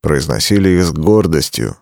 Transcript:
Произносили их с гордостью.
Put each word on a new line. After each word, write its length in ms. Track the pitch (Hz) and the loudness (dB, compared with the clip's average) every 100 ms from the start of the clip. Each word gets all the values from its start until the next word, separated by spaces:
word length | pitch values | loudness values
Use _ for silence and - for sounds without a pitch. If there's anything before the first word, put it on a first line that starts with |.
Произносили 680 | 78 73 65 58 - 101 95 | 0 -2 -2 -4 0 2 2
их 140 | 90 | 2
с 80 | 90 | 0
гордостью. 840 | 76 78 107 92 78 - - 55 - | 0 2 2 2 0 -4 -6 -8 -8